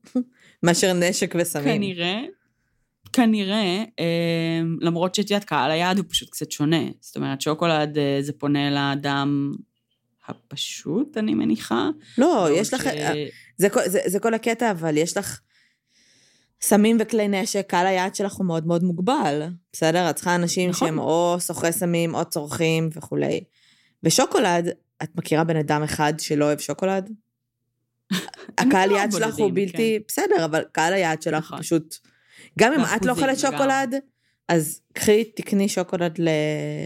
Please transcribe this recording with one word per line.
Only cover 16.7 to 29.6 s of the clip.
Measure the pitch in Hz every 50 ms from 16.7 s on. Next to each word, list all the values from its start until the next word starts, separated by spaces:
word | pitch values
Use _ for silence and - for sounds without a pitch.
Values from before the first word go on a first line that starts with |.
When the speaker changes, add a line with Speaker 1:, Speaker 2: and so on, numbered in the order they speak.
| 202 202 208 220 226 233
Speaker 1:
וכלי | 214 214 - 220 208 208
נשק, | 202 190 190 220 - 202 190 -
קהל | - 175 175 190
היעד | 190 185 180 196 196
שלך | - 202 196 196
הוא | - 190
מאוד | 180 165 165 160 165
מאוד | 170 170 175
מוגבל, | 180 175 165 180 196 262 302 240 156 143 151 151 165 175 170 _ _ -
בסדר? | - 165 160 160 180 180 165
את | 143
צריכה | - - 175 175
אנשים | 175 175 170 - 185 180 180
Speaker 2:
נכון. | 175 - - 165
Speaker 1:
שהם | 156 156
או | 120 131 156 170 175 175 175 175
סוחרי | 170 - 170 - - 165
סמים, | 170 - 180 175 170 170 170 165 -
או | 120 165
צורכים | - - 170 147 147 143 - 165 160 160 160 160 160 156
וכולי. | 160 151 - - 147 143 143 165 165 185 - _ _ _ _ _ _ _ _ _ _ -
ושוקולד, | 165 156 - 262 - - 392 254 190 175 170 170 175 - - _ _ _ _ 165
את | - -
מכירה | - 160 - 165 151 165
בן | 165 165
אדם | 160 151 147 151 147 151
אחד | 147 - - 156 147 156 156
שלא | - - 160 147 147
אוהב | 147 151 147
שוקולד? | - - 143 - - 190 190 196 190 208 220 208 _ _ _ _ _ _ _ _ _ _ _ _ _ _ _ _ _ _
Speaker 2:
<laughs> | 196 180 - - - - - - - -
Speaker 1:
הקהל | 214 254 285 190 185 196
Speaker 2:
הם | 202
לא | 196
Speaker 1:
יעד | 202 214
שלך | 208 - 226 220 214
הוא | - 220 196
Speaker 2:
בודדים, | 180 180